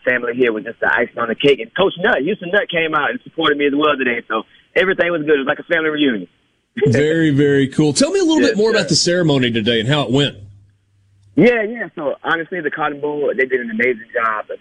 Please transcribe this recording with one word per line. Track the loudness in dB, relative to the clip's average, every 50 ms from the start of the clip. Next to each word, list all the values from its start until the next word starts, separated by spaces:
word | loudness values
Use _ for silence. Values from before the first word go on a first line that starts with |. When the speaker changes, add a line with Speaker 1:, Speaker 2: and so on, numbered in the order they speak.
| _
Speaker 1:
family | -2 -2 -2 -2 -4 -2
here | 0 0 0
with | 0 -2 -6
just | -10 -8 -4
the | -2 -2
icing | 0 0 -2 -4 -4 -8
on | -6 -6
the | -4
cake. | 0 2 2 2 2
And | 0 -8 _
Coach | -2 -2 -2 -2 -2
Nutt, | -2 0 0 0 0
Houston | -4 -4 -6 -6 -2
Nutt | -2 -2 -2 -2
came | -2 -2 -2 0 -2
out | -2 -2 -2
and | -4 -6 -10
supported | -12 -8 -4 0 0 0 2
me | 0 0
as | 2
well | 2 2 2 2
today. | 2 0 -2 -2 -4 -4 -4
So | -6 -6 -6 -8 _ _ _ _ _
everything | 0 0 0 0 -2 -2 -4
was | -4 -4
good. | 0 2 0
It | 2 2
was | -2
like | -4 -6
a | -4
family | -4 -2 0 0 -2
reunion. | -2 0 0 0 0 -2 -6 -10 _ _ _ _ _ _ _ _ _
<laughs> | 0 0 2
Speaker 2:
Very, | 4 2 2 2 2 2 2 2
very | 2 4 4 4 4 2 2 0
cool. | 2 2 2 2 2
Tell | 2 0 2
me | 2 0
a | 2
little | 2 4 4
Speaker 1:
Yes, | 4 2
Speaker 2:
bit | 2 2
more | 2 2
Speaker 1:
sir. | 2 0
Speaker 2:
about | 0 0
the | 0
ceremony | 0 0 2 2 2 2 2 2 2 2 2
today | 0 0 0 2 0 0
and | 2 0
how | 0 0
it | 0 0
went. | 2 0 0 0 -2 -8 -18 -20 -20 -20 _ _ _ _ _ _ _ _ _ _ _ _ _ _ _
Speaker 1:
Yeah, | 4 4 4 4 2 -2
yeah. | -4 -6 -8 -10 -12 -10
So, | -6 -6 -6 -6 -4 -2
honestly, | -2 -2 -2 -2 -6 -8 -4
the | -4 -4
Cotton | -4 -2 -4 -4 -4 -4
Bowl, | -6 -4 -4 -2 -2 -2 0
they | 0 -2
did | 0 0 -2
an | -2 -4
amazing | -2 0 0 0 0 -2 -6 -8 -4
job | -2 -2 0 -2 -2 -6 -10
of | -12 -14